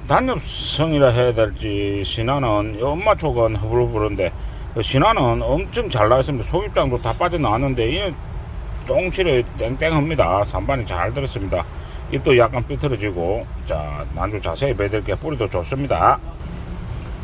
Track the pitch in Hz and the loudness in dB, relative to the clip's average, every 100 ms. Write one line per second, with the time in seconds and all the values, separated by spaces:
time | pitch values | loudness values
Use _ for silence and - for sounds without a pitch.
0 | 117 156 262 196 - - - - 160 151 | 2 2 2 -2 -4 -6 -4 0 2 6
1 | 135 117 123 113 107 - 107 101 101 101 | 6 6 4 4 2 0 -4 -2 -2 -2
2 | 95 - 117 143 127 104 107 104 127 156 | -4 -2 0 0 2 2 0 -2 -2 2
3 | 214 202 156 120 113 107 107 120 120 113 | 2 2 2 2 2 2 0 2 2 2
4 | 107 98 87 - - - - - 110 131 | 0 0 -2 -2 -8 -8 -6 -4 0 4
5 | 196 220 123 - 117 147 277 240 214 113 | 4 4 2 2 0 0 -2 -4 0 4
6 | 107 131 131 135 107 170 208 190 143 123 | 6 6 4 -2 -2 -2 0 0 2 0
7 | 113 113 175 170 123 110 139 123 110 170 | -2 0 0 2 2 2 0 0 0 0
8 | 202 139 - - - - - - - 135 | -4 -6 -8 -10 -10 -10 -8 -6 -2 0
9 | 180 175 175 127 120 - 113 131 160 156 | 0 0 2 2 2 -2 -4 -2 0 2
10 | 147 151 87 95 104 92 - 135 101 90 | 2 2 4 4 2 -2 -2 -2 -2 -2
11 | 95 131 135 113 95 90 - - - - | -2 -2 -4 -4 -2 -2 -4 -10 -12 -12
12 | - 139 156 123 117 131 120 143 147 117 | -6 -2 4 6 4 2 -4 -2 -2 -2
13 | 104 87 85 113 - - - 80 76 73 | -2 -2 -2 -2 -4 -8 -4 -4 -4 -6
14 | 73 80 95 104 87 82 139 98 101 107 | -6 -4 -4 -4 -4 -2 0 0 0 0
15 | 101 92 156 139 101 90 85 135 139 85 | -2 -4 -4 -2 -2 -2 -2 -2 0 4
16 | 101 135 - - - - - - - - | 4 4 -2 -10 -10 -10 -8 -8 -8 -8
17 | - - | -8 -8